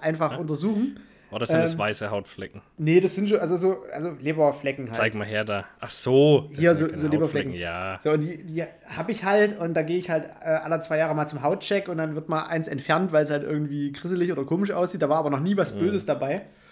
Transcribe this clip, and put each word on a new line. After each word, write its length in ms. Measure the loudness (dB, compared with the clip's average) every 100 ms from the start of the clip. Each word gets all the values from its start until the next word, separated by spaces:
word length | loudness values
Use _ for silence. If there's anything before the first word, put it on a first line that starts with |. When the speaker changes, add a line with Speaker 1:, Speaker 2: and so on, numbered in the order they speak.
Speaker 1:
einfach 300 | -4 0 -2
Speaker 2:
Ja. 40 | -2
Speaker 1:
untersuchen. 640 | -4 -2 -2 0 -2 -4 -16 -20 -10
Speaker 2:
Oder 160 | -4 2
sind 140 | 2
das 120 | 2
Speaker 1:
Ähm, 60 | 0
Speaker 2:
weiße 300 | -2 -2 -4
Hautflecken? 520 | -4 -6 -12 -14 -14 -16 -2
Speaker 1:
Nee, 240 | 4 6
das 140 | 6 2
sind 120 | 0
schon, 120 | 2
also 180 | 2 2
so, 260 | 2 0 -6
also 180 | -8 -8 -4
Leberflecken 640 | -2 2 2 2 -2 -4 -4
halt. 80 | 0
Speaker 2:
Zeig 180 | 0
mal 120 | 0 -2
her 160 | -2
da. 220 | -2 -4 -6 -12
Ach 80 | -8
so, 560 | -4 4 6 8 6 4
das 80 | 2
Speaker 1:
Hier, 160 | 4 4
Speaker 2:
sind 100 | 2
Speaker 1:
so, 40 |
Speaker 2:
keine 100 | -2
Speaker 1:
so 60 | 0
Leberflecken. 440 | 2 2 0 -4
Speaker 2:
Hautflecken, 220 | -6 -6
ja. 260 | -6 -6 -4
Speaker 1:
So, 100 | 0
und 100 | 0
die, 220 | 0 -6 -8
die 180 | -8
hab 460 | -8 -10 -14 -8 -6
ich 160 | -2 2
halt 340 | 4 4 2
und 140 | -2
da 80 | 0
gehe 160 | 0 -2
ich 120 | 0
halt, 140 | -2 -4 -6
äh, 60 | -2
alle 280 | 0 0 -4
zwei 180 | 0 0
Jahre 180 | 0 0
mal 120 | -2
zum 140 | -2
Hautcheck 480 | 0 0 0 -2 -2
und 80 | -4
dann 180 | -4 -4
wird 140 | -4
mal 140 | -4
eins 260 | -2 -4 -2
entfernt, 420 | -4 0 2 4
weil's 180 | 2 2
halt 140 | 0
irgendwie 480 | -2 -2 -2 -4 -6
grisselig 400 | -6 -4 0 0
oder 140 | -2 -2
komisch 260 | 0 0
aussieht. 300 | 0 -2 0
Da 80 | 0
war 80 | 2
aber 120 | 0
noch 120 | 0
nie 160 | 2 2
was 180 | 0 0
Speaker 2:
Mhm. 40 |
Speaker 1:
Böses 260 | 0 0 0
dabei. 380 | -2 -2 -4 -8 _ -20